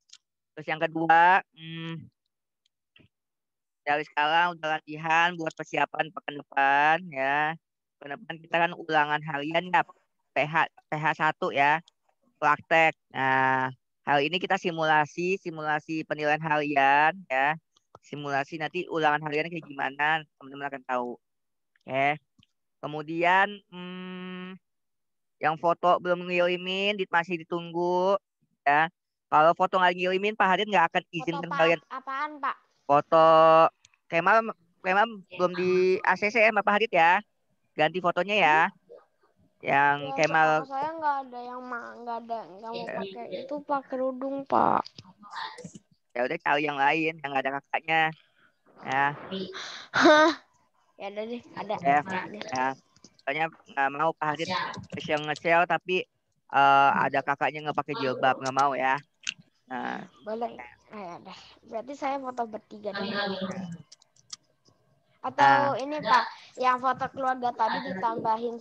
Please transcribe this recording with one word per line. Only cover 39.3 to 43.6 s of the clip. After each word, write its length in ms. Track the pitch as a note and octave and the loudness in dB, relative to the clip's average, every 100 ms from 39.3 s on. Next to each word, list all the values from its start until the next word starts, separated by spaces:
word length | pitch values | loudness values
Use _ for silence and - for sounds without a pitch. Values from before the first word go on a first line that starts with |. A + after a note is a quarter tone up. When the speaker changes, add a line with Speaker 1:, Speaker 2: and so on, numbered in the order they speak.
| _ _ _ - | _ _ _ 0
Speaker 1:
Yang 480 | C#3 C#3+ C#3+ C#3 | 2 4 2 -2
Speaker 2:
Ya, 20 | E3 | -2
Speaker 1:
Kemal. 280 | D#3 D#3+ D#3 D#3 | 2 4 4 2
Speaker 2:
foto 80 | D#3 C4+ | -2 -6
saya 120 | D#4 | -6
nggak 240 | E4 D4+ C#4 C4 | -4 -4 -4 -8
ada 140 | B3 | -14
yang 200 | B3 B3 B3+ | -14 -14 -12
ma-, 280 | A#3+ A3+ A3+ A#3+ | -12 -12 -14 -12
nggak 120 | A#3 | -10
ada, 180 | A#3 A3+ E3 | -10 -10 -12
nggak 160 | F#3+ A3+ | -16 -12
mau 160 | A#3 A#3 | -10 -8
Speaker 1:
Iya. 80 | - | -8
Speaker 2:
pakai 240 | G3 A#3 A3+ | -10 -12 -12
itu, 220 | F#3 - F#3+ | -12 -10 -10